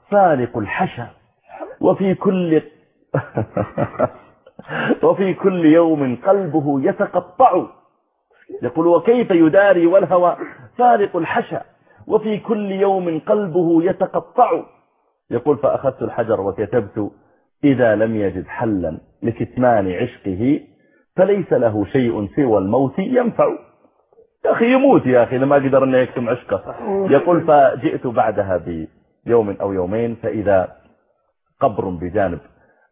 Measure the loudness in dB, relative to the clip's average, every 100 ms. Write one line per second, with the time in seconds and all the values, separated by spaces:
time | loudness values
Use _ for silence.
0 | -2 2 4 2 -2 -6 -6 -4 -4 -6
1 | -16 _ _ _ _ -18 -16 -4 -2 0
2 | -2 0 -2 -2 0 -2 -2 _ _ _
3 | _ -6 -6 -8 -6 -6 -6 -6 -6 -4
4 | -4 -6 _ _ _ _ -12 -8 -4 0
5 | 0 0 -2 0 -2 2 4 4 4 0
6 | -2 -2 0 0 0 -2 -2 -2 -2 -2
7 | -2 -4 -4 2 4 4 -4 -14 _ _
8 | _ _ _ _ -20 -10 -6 0 2 4
9 | 4 2 4 4 6 6 4 4 4 4
10 | 4 2 2 -2 -10 -16 -14 0 2 2
11 | 0 -2 -4 -4 -6 -10 -12 _ _ _
12 | -4 -2 -2 -6 -4 -6 -4 -2 0 0
13 | -2 -4 -2 -2 0 0 2 2 2 -2
14 | -4 -4 -4 0 0 0 -6 _ _ _
15 | _ _ -8 -4 -2 0 0 -2 -4 -6
16 | -8 -4 -2 -2 -2 -4 -2 -2 -4 -8
17 | -8 _ _ _ _ -2 0 2 2 2
18 | 0 -2 -4 -6 -10 -6 -4 -2 -4 -8
19 | _ -8 -6 -4 -6 0 2 2 0 -4
20 | -8 -8 -8 -4 -2 -2 -6 _ _ _
21 | _ -2 0 0 0 0 0 0 -2 0
22 | -2 -2 -4 -2 2 2 2 0 0 -4
23 | -2 0 -2 0 -2 -2 -14 _ _ _
24 | _ _ _ _ -2 0 2 4 4 4
25 | 4 2 2 0 2 2 2 2 2 0
26 | 0 -4 -4 -6 -4 -6 -6 -12 -6 -4
27 | 2 2 4 0 4 4 4 2 -4 -4
28 | -4 -2 0 0 -2 -4 -4 -10 -10 _
29 | _ _ 0 0 0 -4 -4 -4 -4 -4
30 | -4 -6 -6 -4 2 2 0 -8 _ _
31 | _ _ _ _ _ -2 -2 -2 -6 -6
32 | -6 -2 -2 -4 _ _ _ _ _